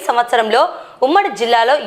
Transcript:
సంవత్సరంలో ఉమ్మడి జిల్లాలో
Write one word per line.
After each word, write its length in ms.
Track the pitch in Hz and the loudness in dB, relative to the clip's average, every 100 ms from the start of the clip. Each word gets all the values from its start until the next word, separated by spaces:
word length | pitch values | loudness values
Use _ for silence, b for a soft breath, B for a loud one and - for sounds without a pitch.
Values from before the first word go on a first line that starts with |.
| - | -2
సంవత్సరంలో 540 | 240 240 240 220 233 349 B B B 262 | -2 0 0 2 0 0 B B B 0
ఉమ్మడి 240 | 370 403 202 | 2 0 -4
జిల్లాలో 340 | 233 233 226 285 | 0 2 2 0